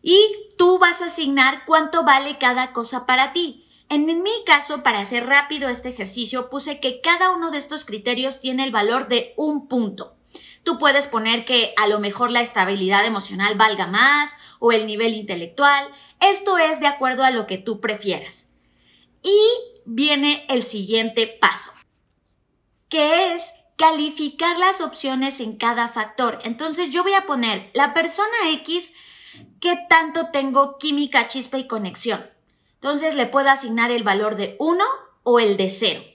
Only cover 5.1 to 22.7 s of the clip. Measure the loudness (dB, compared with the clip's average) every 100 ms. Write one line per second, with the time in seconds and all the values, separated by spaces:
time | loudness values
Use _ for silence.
5.1 | -6 2 2 2 -4 -4 -6 -10 -10 -8
6.1 | -6 -6 -6 -6 -8 -8 -4 -6 -2 0
7.1 | 2 2 0 -4 -6 -8 -12 -10 -6 -4
8.1 | -2 -4 -6 -6 -4 -2 0 0 -2 0
9.1 | -2 -2 -4 -4 -4 -2 -2 -2 -6 -16
10.1 | _ _ -20 -20 -8 -6 0 2 2 0
11.1 | -2 0 -2 0 0 0 0 2 0 -2
12.1 | -2 0 0 0 0 0 0 2 2 2
13.1 | -2 -6 -4 -2 4 2 2 -2 2 4
14.1 | 4 0 -8 -20 _ 2 2 0 -2 -2
15.1 | -2 -8 -8 -8 2 4 4 -2 -16 -20
16.1 | _ 2 2 0 2 2 2 -2 0 -4
17.1 | 2 0 0 -6 -8 -8 -6 -6 -4 -4
18.1 | -6 -8 -20 -20 _ _ _ _ _ _
19.1 | _ 2 6 6 2 -6 -20 -10 -2 0
20.1 | 2 2 0 -2 -2 -2 -8 -2 -2 0
21.1 | -2 -4 0 0 0 -12 -16 _ _ _
22.1 | _ _ _ _ _ _